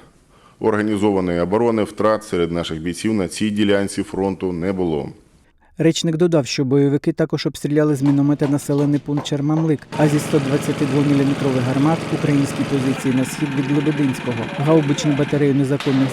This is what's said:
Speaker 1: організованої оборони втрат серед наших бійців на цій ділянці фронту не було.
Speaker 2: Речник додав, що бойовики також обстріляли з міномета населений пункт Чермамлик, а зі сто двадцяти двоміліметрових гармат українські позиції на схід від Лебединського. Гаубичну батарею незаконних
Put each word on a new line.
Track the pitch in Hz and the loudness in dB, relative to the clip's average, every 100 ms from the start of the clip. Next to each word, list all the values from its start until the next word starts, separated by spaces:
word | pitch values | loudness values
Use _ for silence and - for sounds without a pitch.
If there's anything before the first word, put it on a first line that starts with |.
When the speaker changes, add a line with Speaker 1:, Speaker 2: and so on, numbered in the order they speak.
| - _ _ _ - - | -14 _ _ _ -20 -4
Speaker 1:
організованої | 110 104 107 104 104 95 90 85 | -2 0 0 0 2 2 0 0
оборони | 87 110 120 113 | 0 2 2 0
втрат | 98 - 107 107 | -2 0 0 0
серед | - 92 85 | -2 -2 0
наших | 85 80 80 | -2 -4 -6
бійців | 85 85 107 | -6 -4 -2
на | 110 85 | -2 -2
цій | - 107 | -4 -4
ділянці | 104 104 98 98 - | 0 2 0 0 -4
фронту | 95 - 98 87 95 | -6 -2 -2 -2 -4
не | 87 92 | -4 -4
було. | 95 87 76 65 - _ _ _ _ _ - | -2 -2 -2 -6 -12 _ _ _ _ _ -2
Speaker 2:
Речник | 160 - 170 156 | 0 0 -2 0
додав, | 175 160 131 | 2 2 0
що | - 135 | -2 0
бойовики | 143 139 143 165 | 2 2 2 -2
також | - 156 151 160 | -2 -2 -2 -4
обстріляли | - 147 147 151 143 | -6 -2 0 2 2
з | |
міномета | 139 143 143 143 147 | 2 4 2 2 0
населений | 143 - 143 143 143 | 0 0 0 2 0
пункт | 147 147 - | -2 -4 -2
Чермамлик, | 143 143 156 160 143 - - | -2 0 0 0 -2 -4 0
а | 151 | 2
зі | 147 | 2
сто | - 156 | 0 0
двадцяти | 131 147 - 135 143 | 0 0 -2 -2 0
двоміліметрових | 139 143 139 139 135 139 131 | 2 2 2 2 0 0 0
гармат | 127 131 151 165 - 151 | 0 2 2 0 -2 -2
українські | 147 143 139 - | 0 2 0 -2
позиції | 139 139 131 127 135 | -2 0 0 0 0
на | 127 123 | 0 -2
схід | - 147 135 | -4 -4 -2
від | 135 147 | 0 0
Лебединського. | 147 147 139 127 127 113 110 - | 0 0 0 -2 -4 -6 -6 -2
Гаубичну | 143 160 143 143 151 139 | 2 4 4 0 0 0
батарею | 143 147 143 135 | 0 2 2 2
незаконних | 135 143 147 131 135 | 2 0 0 2 0